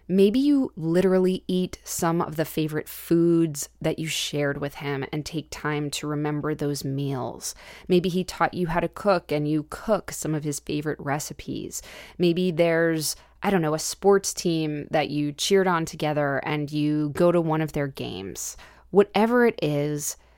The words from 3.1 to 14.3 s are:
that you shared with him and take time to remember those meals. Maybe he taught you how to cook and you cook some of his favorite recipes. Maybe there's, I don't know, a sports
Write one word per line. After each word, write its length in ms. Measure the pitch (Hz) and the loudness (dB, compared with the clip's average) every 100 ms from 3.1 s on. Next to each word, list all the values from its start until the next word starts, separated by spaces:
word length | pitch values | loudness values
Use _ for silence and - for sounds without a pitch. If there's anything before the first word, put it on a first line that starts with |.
| 170 170 165 165 147 - _ | 4 6 4 2 -2 -10 _
that 180 | 160 156 | -4 -4
you 80 | 160 | -4
shared 520 | - - 147 143 143 | -4 -4 -2 -2 -2
with 160 | 143 | -6
him 320 | - 147 139 - | -6 -6 -6 -4
and 120 | 151 | -6
take 220 | 143 160 - | -6 -8 -10
time 400 | - 151 147 147 | -8 -4 -2 -4
to 140 | - 151 | -6 -4
remember 480 | 147 151 147 151 | -2 -2 -2 -4
those 300 | 147 147 143 | -2 -4 -4
meals. 720 | 135 135 139 131 117 - - - - - - | -4 -4 -4 -4 -6 -8 -12 -12 -18 -12 0
Maybe 220 | 180 180 | 2 2
he 140 | 180 | -2
taught 280 | 180 - 160 | -4 -2 -2
you 140 | - 170 | 0 -2
how 140 | 175 | -2
to 80 | 170 | -2
cook 440 | - 202 175 - | -2 0 0 0
and 160 | 147 147 | -2 0
you 180 | 151 147 | -2 -4
cook 400 | - - 196 - | -6 -2 -2 -2
some 240 | - 151 | -6 -4
of 100 | 156 | -2
his 160 | 151 143 | -4 -6
favorite 400 | - 151 147 - | -6 -4 -4 -6
recipes. 800 | 139 147 - 151 - - - - - - - - | -4 -4 -6 -10 -10 -8 -8 -12 -14 -18 -14 0
Maybe 320 | 175 165 180 | 2 2 2
there's, 680 | 160 170 165 165 160 147 - - _ | 2 4 4 2 0 -4 -8 -14 _
I 80 | 190 | 0
don't 120 | 196 | 2
know, 120 | 156 | 2
a 60 | 156 | -2
sports 520 | - - 196 196 - | -4 0 4 4 2